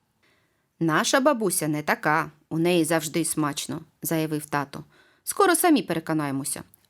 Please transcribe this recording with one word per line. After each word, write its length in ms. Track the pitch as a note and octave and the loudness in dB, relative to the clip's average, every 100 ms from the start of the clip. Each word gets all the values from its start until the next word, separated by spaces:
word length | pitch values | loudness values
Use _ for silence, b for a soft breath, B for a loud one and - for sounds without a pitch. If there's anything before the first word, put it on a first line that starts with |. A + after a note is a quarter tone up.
| _ _ _ _ _ _ _ _ | _ _ _ _ _ _ _ _
"Наша 400 | E3 D#3+ A3+ C#4 | 0 2 2 2
бабуся 480 | C#4+ A#3+ G3 F3+ D3+ | 4 2 0 0 -2
не 140 | D3 | -2
така, 480 | D3+ A#3 D#3 D#3 D3+ - _ | -2 0 2 0 -2 -12 _
у 100 | D#3+ | 0
неї 260 | F3 F3+ | 2 2
завжди 400 | D#3 E3 D#3 E3+ | 2 0 0 -4
смачно", 560 | D#3 - D3 C#3 - D#3 D#3+ _ | -2 -2 -2 -4 -8 -10 -12 _
заявив 440 | - D#3+ D#3 D3+ - | -4 -2 -2 -4 -4
тато. 380 | D3 C#3+ - - b b b | -4 -4 -10 -18 b b b
"Скоро 300 | - - F#4+ | -6 2 4
самі 280 | E4+ F4+ C#4 | 4 4 4
переконаємося. 800 | - E3 E3 D#3 C#3+ C3+ C#3 - - _ | 2 -4 -2 -2 -2 -4 -6 -8 -12 _